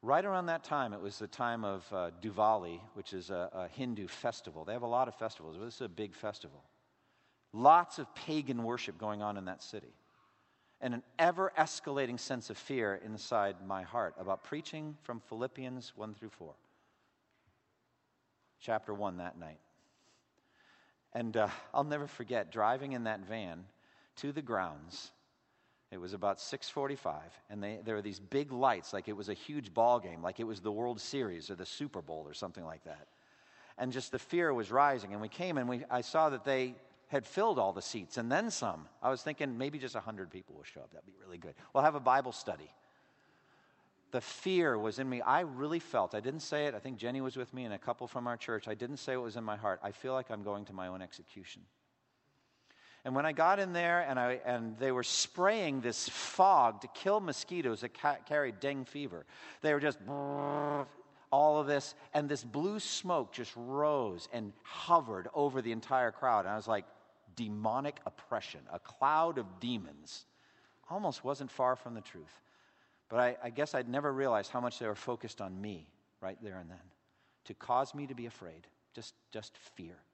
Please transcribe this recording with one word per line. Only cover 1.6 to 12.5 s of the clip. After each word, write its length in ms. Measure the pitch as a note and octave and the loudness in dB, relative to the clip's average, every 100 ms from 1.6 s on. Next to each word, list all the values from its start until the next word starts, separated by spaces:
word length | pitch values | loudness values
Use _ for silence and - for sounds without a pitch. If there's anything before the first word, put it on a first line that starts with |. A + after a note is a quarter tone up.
of, 220 | G#2+ G2 F2+ | -2 -4 -4
uh, 160 | G2 F2 E2+ | -4 -4 -4
Diwali, 580 | A2 G2 G#2+ G#2+ F2 E2+ G#2+ - | -8 4 6 6 2 -8 -12 -14
which 180 | F#2+ | -10
is 160 | F#2+ F2 | -8 -4
a, 220 | F#2+ F2 | -4 -4
a 140 | - F2+ | -4 -8
Hindu 400 | - B2+ A2 F#2 | -6 -6 -4 -8
festival. 580 | - A#2+ A2 - D#2+ D#2+ | -4 -4 -4 -10 -12 -6
They 80 | |
have 80 | A#2 | -4
a 60 | A#2+ | 0
lot 200 | A#2+ B2+ | 2 0
of 60 | |
festivals, 440 | - A2 - D#2+ D#2+ | 0 -6 -6 -14 -10
but 80 | A2+ | -12
this 100 | A2+ | -8
is 60 | |
a 60 | A#2+ | -10
big 280 | E2+ G#2+ F2 | -6 -8 -6
festival. 480 | G#2+ G2+ D#2 C#2+ _ _ _ _ _ _ _ _ _ | -8 -8 -14 -20 _ _ _ _ _ _ _ _ _
Lots 460 | G#2+ B2+ E3 F3 - | 6 10 10 8 -4
of 160 | C#3 - | -10 -10
pagan 480 | - D#3 C#3 A#2+ | -2 -2 0 -2
worship 340 | A#2 B2 - D#2+ | 0 -2 -4 -6
going 240 | G#2+ G#2 | -4 -2
on 160 | G#2 G2+ | -2 -4
in 80 | F#2 | -6
that 160 | F#2 | -10
city. 320 | - G#2+ B1 - _ _ _ _ _ _ _ _ | -10 -12 -14 -20 _ _ _ _ _ _ _ _
And 140 | B2+ A#2+ | -4 -4
an 80 | - - | -8 4
ever-escalating 1000 | E3+ F3 F#3+ - D#3 - - C#3 C3 A#2+ | 6 6 0 4 2 2 -2 0 0 -2
sense 300 | - B2+ | -4 -6
of 80 | A2 | -6